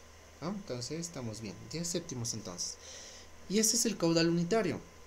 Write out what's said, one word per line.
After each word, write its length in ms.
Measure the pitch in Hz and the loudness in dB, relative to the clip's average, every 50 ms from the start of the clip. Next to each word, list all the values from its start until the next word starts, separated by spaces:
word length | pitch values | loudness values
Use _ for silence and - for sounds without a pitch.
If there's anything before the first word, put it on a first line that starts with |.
| - - - - - - - - | -16 -18 -20 -20 -20 -20 -12 -8
¿no? 80 | 139 175 | -6 -4
Entonces 500 | 214 196 - - 127 123 123 - 151 165 | -4 -4 -4 -6 -6 -4 -4 -4 -4 -4
estamos 420 | 170 - - 135 123 110 104 107 | -6 -6 -6 -6 -6 -6 -6 -6
bien, 140 | 113 98 90 - - - | -8 -8 -8 -10 -10 -6
diez 160 | 147 160 170 | -4 -4 -2
séptimos 480 | - - 175 170 - 131 123 113 - - | 0 0 -2 -2 -4 -4 -4 -2 -2 -4
entonces. 400 | 107 98 95 87 87 - - - - - - - - - - - - - - - - - - | -4 -6 -6 -6 -4 -4 -6 -6 -8 -12 -14 -14 -14 -14 -14 -16 -16 -16 -16 -16 -12 -4 0
Y 120 | 185 220 | 4 6
ese 160 | 208 214 240 | 6 6 6
es 100 | 233 - | 4 4
el 100 | 233 190 | 2 2
caudal 320 | - 170 165 165 165 165 170 | 2 4 4 6 6 6 6
unitario, 520 | 170 175 170 170 220 226 202 160 110 87 - - - - - | 6 4 4 4 4 4 4 2 0 -2 -6 -10 -16 -16 -14